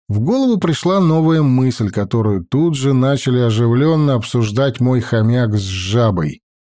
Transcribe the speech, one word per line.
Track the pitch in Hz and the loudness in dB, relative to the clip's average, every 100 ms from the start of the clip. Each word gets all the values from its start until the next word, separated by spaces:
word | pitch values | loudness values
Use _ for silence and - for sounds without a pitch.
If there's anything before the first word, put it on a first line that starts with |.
| - | -6
В | 104 | -2
голову | 123 254 262 220 | 0 0 2 0
пришла | 175 151 170 196 | 0 -2 0 2
новая | 180 160 160 160 | 2 2 2 2
мысль, | 147 127 131 120 104 | 2 2 0 0 -4
которую | 98 101 120 107 98 | -4 -2 -2 0 -2
тут | 87 135 170 147 | -2 -2 0 0
же | 135 | 0
начали | 131 131 139 - 123 | 2 2 0 0 0
оживленно | 120 110 117 120 151 160 147 | 2 2 2 2 2 2 2
обсуждать | 123 113 123 110 104 139 131 | 0 -2 -2 -2 0 -2 0
мой | 123 127 | 0 0
хомяк | 113 113 110 123 117 | 0 0 2 0 0
с | 104 | -2
жабой. | 98 95 92 113 117 90 76 71 _ _ _ | -4 -8 -4 0 0 0 -4 -6 _ _ _